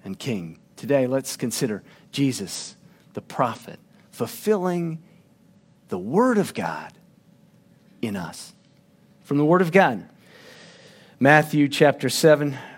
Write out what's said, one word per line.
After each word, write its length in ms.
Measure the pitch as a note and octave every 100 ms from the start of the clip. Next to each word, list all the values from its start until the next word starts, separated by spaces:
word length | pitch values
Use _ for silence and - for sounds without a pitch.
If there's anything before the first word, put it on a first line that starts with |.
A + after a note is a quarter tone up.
and 120 | G2 F#2+
king. 440 | - G#2+ E2 D#2+ _ -
Today, 320 | A2 C#3 B2+
let's 280 | C3+ C3 -
consider 460 | B2 - C3 G2+ - - _
Jesus, 640 | - C#3 A#2+ F#2 - - - - _ _
the 80 | -
prophet, 580 | - - B2 A2 - - _ _ _
fulfilling 920 | - A#3 - G#3+ G#3+ F3+ F3 E3+ D#3+ - _ _ _ _ _ _ _ -
the 100 | F#2+
word 400 | G2 E3+ B3+ A3
of 160 | C#3+
God 380 | - E2 D#2 - - _ _ _ _ _ _ _ _ _ -
in 140 | A2+
us. 380 | G2 D#2+ - - - _ _ _ _ _ _
From 140 | - C#3+
the 60 |
word 180 | D3+ F3+
of 100 | F3
God, 360 | F#3+ E3+ G#2+ - _ _ - - - - - - - - -
Matthew 500 | C3+ D3+ D3+ D3+ C#3+
chapter 400 | C#3 D3 C3 C3
seven, 480 | - D#3+ D3 D3 C3 -